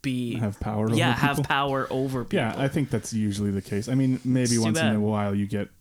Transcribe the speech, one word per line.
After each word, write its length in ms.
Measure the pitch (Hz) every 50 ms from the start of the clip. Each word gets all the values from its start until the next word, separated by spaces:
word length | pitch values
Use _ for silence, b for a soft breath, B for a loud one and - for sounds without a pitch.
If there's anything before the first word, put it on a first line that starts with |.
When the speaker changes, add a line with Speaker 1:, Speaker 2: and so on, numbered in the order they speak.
Speaker 1:
be 340 | - 135 127 123 123 120 113
Speaker 2:
Have 240 | 113 117 104 98 -
power 340 | - 110 107 107 110 110 117
Speaker 1:
Yeah, 180 | 156 170 165
Speaker 2:
over 80 | 120 117
Speaker 1:
have 160 | 143 143 143
Speaker 2:
people. 60 | 151 135
Speaker 1:
power 400 | - 151 139 139 139 135 135 131 -
over 380 | - 131 135 135 131 127 117 -
Speaker 2:
Yeah, 200 | 202 180 123 113
Speaker 1:
people. 120 | - - 135
Speaker 2:
I 20 |
think 220 | 139 - 165 139 -
that's 240 | - 107 - - -
usually 380 | 110 107 107 98 104 104 101
the 100 | 98 98
case. 260 | - - 104 101 107
I 80 | 120 131
mean, 240 | 135 135 131 127 127 -
maybe 180 | 127 127 127 127
Speaker 1:
It's 100 | 120 123
too 60 | 117 110
Speaker 2:
once 140 | 110 107 107
in 40 | -
Speaker 1:
bad. 80 | 107 107
Speaker 2:
a 20 | 107
while 340 | 104 107 110 104 104 101 101
you 140 | 101 101
get 220 | 98 107 101 101 - - -